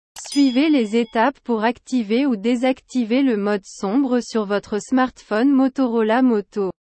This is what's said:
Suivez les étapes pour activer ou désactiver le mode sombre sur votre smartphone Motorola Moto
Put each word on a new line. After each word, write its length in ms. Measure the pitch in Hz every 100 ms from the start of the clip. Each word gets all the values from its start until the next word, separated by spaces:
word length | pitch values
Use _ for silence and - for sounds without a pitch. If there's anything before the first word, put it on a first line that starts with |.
| _ - -
Suivez 400 | 285 277 240 320
les 280 | 294 214 226
étapes 420 | 233 226 240 -
pour 240 | - 226
activer 640 | 220 240 - 254 202 226 285
ou 100 | 220
désactiver 840 | 220 247 254 262 _ 254 220 247
le 160 | 277 214
mode 260 | 202 208
sombre 560 | 196 - 196 240 269 247
sur 260 | - 226 202
votre 340 | 202 - 208
smartphone 720 | - 262 254 - - 214 277
Motorola 680 | 269 269 262 254 226 220 233
Moto 500 | 262 220 196 214 190 -